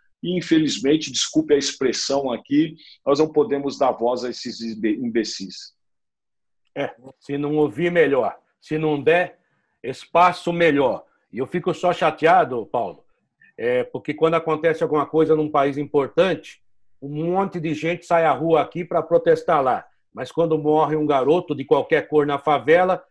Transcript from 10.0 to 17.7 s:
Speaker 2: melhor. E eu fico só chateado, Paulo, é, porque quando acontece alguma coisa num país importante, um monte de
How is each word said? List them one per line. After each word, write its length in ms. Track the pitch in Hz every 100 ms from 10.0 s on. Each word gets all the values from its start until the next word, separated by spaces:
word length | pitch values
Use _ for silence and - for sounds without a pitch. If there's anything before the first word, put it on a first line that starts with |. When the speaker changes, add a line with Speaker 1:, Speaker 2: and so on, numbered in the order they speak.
| - 170 180 175 175
Speaker 2:
melhor. 520 | 170 165 143 127 92 - _ _
E 60 | 110
eu 80 | 135
fico 260 | 185 185
só 200 | - 180
chateado, 720 | - 160 147 160 180 139 120 101
Paulo, 380 | 123 95 - _ _ _ _ _ -
é, 280 | 120 123
porque 280 | 120 120 -
quando 220 | 147 160
acontece 480 | 165 165 151 160 156
alguma 240 | 156 151 139
coisa 280 | 160 151
num 160 | 156 151
país 280 | 151 143 139
importante, 840 | 143 143 135 - 185 147 - - _ _ _ -
um 320 | 139 147 165
monte 260 | 190 190 180
de 140 | 160